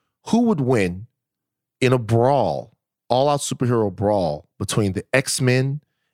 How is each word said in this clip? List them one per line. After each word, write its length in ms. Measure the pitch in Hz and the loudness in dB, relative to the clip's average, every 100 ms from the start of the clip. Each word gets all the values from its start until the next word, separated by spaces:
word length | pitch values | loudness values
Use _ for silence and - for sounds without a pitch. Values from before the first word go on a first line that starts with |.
| _ _ - | _ _ -2
who 160 | 220 | 0
would 180 | 240 170 | 2 0
win 480 | 127 123 92 92 110 _ _ _ _ _ _ - | 2 2 0 -4 -14 _ _ _ _ _ _ -2
in 120 | 123 | 2
a 60 | 127 | 2
brawl, 800 | 104 117 123 139 95 65 - _ _ _ - | 2 2 4 2 0 -4 -8 _ _ _ -2
all-out 320 | 123 143 143 | 0 2 0
superhero 520 | - - 123 117 104 | -2 -2 0 0 0
brawl 560 | 90 101 104 85 73 - - | 0 0 0 0 -4 -10 -10
between 320 | 98 - 101 | -4 -2 0
the 120 | 92 - | -2 -2
X-Men 680 | 131 - - 127 127 135 143 - _ _ | -2 -2 -2 0 2 0 -6 -12 _ _